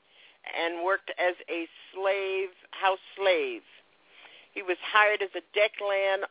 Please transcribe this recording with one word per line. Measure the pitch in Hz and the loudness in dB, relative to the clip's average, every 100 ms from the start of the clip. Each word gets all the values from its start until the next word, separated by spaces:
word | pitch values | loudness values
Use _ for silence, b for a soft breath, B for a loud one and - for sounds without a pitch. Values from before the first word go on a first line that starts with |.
| b b b b | b b b b
and | - - 165 170 | -10 -4 -4 -2
worked | 175 190 - - | -2 -2 -4 -2
as | 180 170 - | -2 -2 -8
a | 170 165 - - | -8 -8 -14 -16
slave, | 185 196 196 190 190 190 - - | -4 -2 0 -2 -4 -6 -10 -20
house | - 190 190 - | -2 0 0 -6
slave. | - 196 170 135 113 _ - _ _ B B B B B | -2 2 2 2 -6 _ -20 _ _ B B B B B
He | 202 | -10
was | 185 175 | -4 -6
hired | - 214 208 208 | 2 6 6 4
as | 196 175 | -2 -6
a | - | -4
deckhand | 208 214 - 202 196 196 190 - | 2 2 0 -2 0 2 0 -2